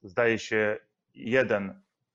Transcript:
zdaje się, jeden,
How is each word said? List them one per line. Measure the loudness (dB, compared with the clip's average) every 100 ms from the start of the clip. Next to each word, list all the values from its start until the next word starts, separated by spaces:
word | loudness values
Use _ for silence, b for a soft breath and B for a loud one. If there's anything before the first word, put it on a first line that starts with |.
zdaje | -6 0 2 2
się, | 0 0 0 -2 -8 _ _
jeden, | -14 0 2 2 0 -2 -10 _ _ _